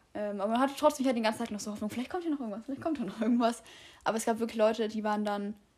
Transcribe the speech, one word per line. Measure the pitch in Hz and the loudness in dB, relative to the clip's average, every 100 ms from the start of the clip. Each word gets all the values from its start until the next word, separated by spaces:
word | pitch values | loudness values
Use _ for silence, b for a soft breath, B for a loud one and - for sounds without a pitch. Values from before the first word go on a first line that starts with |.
| _ - | _ -6
Ähm, | 208 202 | -4 -2
aber | 202 | 0
man | 226 | 2
hatte | 277 285 | 2 4
trotzdem, | 302 294 | 4 4
ich | 269 | 2
hatte | 240 | 2
den | |
ganzen | 220 226 | 2 0
Tag | 233 | -4
noch | 208 | -6
so | 214 | -6
Hoffnung, | 208 214 | -6 -4
vielleicht | 233 254 | -4 -6
kommt | 370 | -4
hier | 339 | -2
noch | 285 | -2
irgendwas, | 240 202 220 | -4 -8 -8
vielleicht | 277 | -4
kommt | 370 302 | -2 -2
hier | 196 | -4
noch | 214 | -2
irgendwas. | 220 240 233 233 - B B B | 2 4 4 0 -6 B B B
Aber | - 220 | -2 0
es | 220 | 0
gab | 220 | 0
wirklich | 226 226 | 0 2
Leute, | 214 226 214 | 4 4 -2
die | 220 214 | -2 -2
waren | 208 | 0
dann, | 208 208 202 214 _ | 0 -2 -4 -8 _